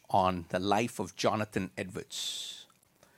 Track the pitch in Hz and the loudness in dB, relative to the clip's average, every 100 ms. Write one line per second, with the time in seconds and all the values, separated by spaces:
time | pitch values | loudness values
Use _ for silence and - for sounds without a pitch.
0 | - 104 92 90 85 92 98 101 120 - | 0 4 4 2 -2 -2 2 4 2 -2
1 | 95 - 117 107 107 110 92 - 92 90 | -8 0 2 2 0 -2 -4 -4 -8 -8
2 | - - - - - - - _ _ _ | -10 -8 -8 -8 -10 -14 -18 _ _ _
3 | _ | _